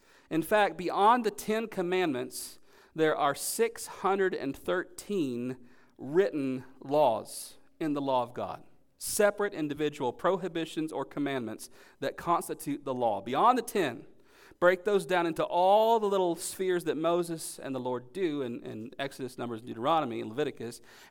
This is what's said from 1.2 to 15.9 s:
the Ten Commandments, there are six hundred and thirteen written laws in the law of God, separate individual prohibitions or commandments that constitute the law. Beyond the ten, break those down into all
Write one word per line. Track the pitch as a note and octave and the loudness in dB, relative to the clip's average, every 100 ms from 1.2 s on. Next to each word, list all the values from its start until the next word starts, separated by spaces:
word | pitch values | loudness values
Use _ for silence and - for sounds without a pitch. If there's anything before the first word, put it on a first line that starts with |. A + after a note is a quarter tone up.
the | A3+ | 4
Ten | - - A3 A3+ | -4 -2 -2 -2
Commandments, | - F3 F#3 F3 B2 B2+ - - - - - - | -4 0 2 0 -2 -6 -10 -14 -16 -20 -20 -14
there | D#3+ D#3 | 0 2
are | - C#3+ | 4 2
six | C#3 - - A3+ - - | 0 -4 0 0 -2 -12
hundred | - F#3+ G3 F#3+ | -4 0 2 2
and | D#3+ C#3 C3+ | 0 -4 -6
thirteen | - F3+ - - - G3+ C#3 A#2+ B2+ C3 - - _ - | -2 -2 -2 -10 -4 -2 -2 -2 -6 -8 -12 -20 _ -14
written | C3 D#3+ G3+ D3+ C3+ B2+ - - | -2 2 2 2 -4 -4 -8 -16
laws | C#3 D3 C3+ A2 - - - - - - | -2 4 4 2 -4 -12 -14 -18 -20 -6
in | D#3+ | -2
the | C#3+ | -2
law | C3+ B2+ | 0 0
of | A#2 | 0
God, | A#2 F#2+ E2 - - _ - | -6 -8 -8 -14 -20 _ -12
separate | - - G#3 G3+ G3+ | -6 2 2 4 -2
individual | - D3+ C#3+ D3+ D3 B2+ | -2 -4 0 -2 0 -4
prohibitions | - F3 F#3 F3+ E3+ D#3+ E3+ D#3 | 0 0 0 -2 -6 -6 -4 -6
or | - | -6
commandments | C3+ - C#3+ C3+ A2 A2 - - - - | -8 -4 -2 -2 -6 -10 -14 -20 -20 -8
that | C3+ - | -8 -6
constitute | - E3+ E3+ D#3 - C#3+ C#3 | 0 0 0 -8 -6 -6 -4
the | |
law. | B2 A#2+ G2 | 0 2 0
Beyond | G2 C3+ G#3+ B3 | -2 4 4 4
the | |
ten, | - G#3+ D3+ A#2 - - _ - - - | 0 0 -2 -2 -16 -20 _ -20 -18 4
break | F3 F#3 | 4 4
those | G#3 G3+ | 2 2
down | D#3+ F3+ E3+ | 2 2 2
into | D#3+ | 0
all | D#3 F3 F#3 G#3 A3 | 0 4 6 6 6